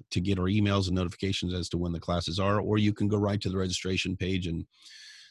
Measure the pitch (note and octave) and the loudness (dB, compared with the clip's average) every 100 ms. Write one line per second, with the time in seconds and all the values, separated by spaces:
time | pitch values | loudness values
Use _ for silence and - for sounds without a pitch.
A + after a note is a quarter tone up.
0 | - - F#2 F#2 F#2 G#2+ G2+ G2+ F#2 F#2 | -4 -2 0 2 2 4 4 4 2 0
1 | F2 - G2 - F2+ F2+ E2+ F2 F2 E2+ | 0 -2 -2 -2 -2 -4 -4 -2 -2 -4
2 | - F2 D#2+ F#2 G2 G#2 F2 G#2+ G#2 G#2 | -2 -2 0 0 2 2 2 2 2 2
3 | G#2 G#2 G2+ G2+ F#2+ F#2+ F#2 F#2 F#2 F#2 | 0 2 2 0 -2 -2 -2 -2 -2 -2
4 | F2+ F2 F2+ F#2+ F2 E2 - _ - - | -2 -2 -2 -2 -2 -4 -6 _ -20 -20
5 | - - - | -20 -20 -18